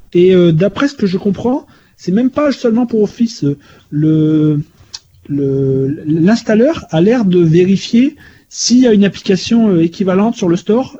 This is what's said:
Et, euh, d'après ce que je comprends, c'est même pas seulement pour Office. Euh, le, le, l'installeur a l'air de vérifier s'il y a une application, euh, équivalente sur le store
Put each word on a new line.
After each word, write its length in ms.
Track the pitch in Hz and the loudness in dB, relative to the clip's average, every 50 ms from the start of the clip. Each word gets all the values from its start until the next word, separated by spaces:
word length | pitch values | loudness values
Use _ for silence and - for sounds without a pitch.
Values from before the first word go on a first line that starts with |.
| - - - | -16 -4 0
Et, 220 | 175 180 185 185 | 2 4 4 4
euh, 180 | 180 175 170 165 | 4 4 4 2
d'après 360 | 156 190 190 - - 277 277 | 2 0 -2 -2 -2 -4 -4
ce 60 | - | -2
que 120 | - 214 | -2 -4
je 120 | 190 180 190 | -4 -4 -2
comprends, 480 | - 208 190 - - 240 254 311 - _ _ _ _ _ _ _ | -4 -4 -4 -4 -4 -4 -4 -4 -6 _ _ _ _ _ _ _
c'est 140 | - 180 180 | -8 -4 -2
même 180 | 220 254 254 | 0 -2 -2
pas 200 | - 294 302 294 247 | -2 -2 -2 -2 -2
seulement 340 | - - 240 220 240 254 | -2 -2 -2 0 0 -2
pour 160 | 233 - 220 208 | -2 0 -2 -2
Office. 420 | 196 - - 240 226 - - - | -2 -2 -4 -4 -4 -4 -4 -4
Euh, 140 | 143 143 - _ - - - _ - | -4 -4 -6 _ -20 -20 -20 _ -8
le, 720 | 147 147 156 156 156 156 156 156 156 156 151 151 151 147 156 _ _ _ - _ - - _ _ _ _ _ - | -4 -2 0 2 2 2 2 0 0 0 2 0 0 -2 -4 _ _ _ -20 _ -20 -20 _ _ _ _ _ -8
le, 760 | 143 139 139 135 135 139 139 135 135 135 135 135 147 156 - | -6 -4 -2 -2 -2 -2 -2 0 -2 -2 -2 -4 -4 -6 -4
l'installeur 800 | 151 156 165 160 190 226 233 - - 220 214 240 302 330 - - - | -4 -2 0 2 2 0 0 -2 -2 0 2 2 2 0 -2 -8 -4
a 100 | - 160 | -2 0
l'air 240 | 175 208 240 262 220 | 2 2 2 2 0
de 160 | 185 175 180 | 0 2 2
vérifier 760 | 175 160 156 175 180 190 196 180 - - - 226 254 294 - - - - - _ _ _ | 2 2 4 2 2 2 0 -2 -2 -2 0 0 0 0 -2 -8 -20 -20 -20 _ _ _
s'il 300 | - - - - 233 247 | -12 -8 -4 0 2 2
y 80 | 254 | 4
a 60 | 240 214 | 4 4
une 120 | 196 202 | 4 2
application, 680 | 190 - - - - 196 180 - - 233 233 226 214 | 0 0 -4 -2 -2 -2 -2 0 0 0 2 2 2
euh, 120 | 185 165 165 | 2 2 0
équivalente 540 | 170 170 - 196 190 180 190 208 233 233 | 0 -2 -4 -2 0 0 0 0 0 -2
sur 120 | - 202 170 | -2 -2 -2
le 80 | 170 | -2
store 420 | 175 - - 208 226 131 - - - | -2 -2 -2 -2 -2 -2 -6 -10 -18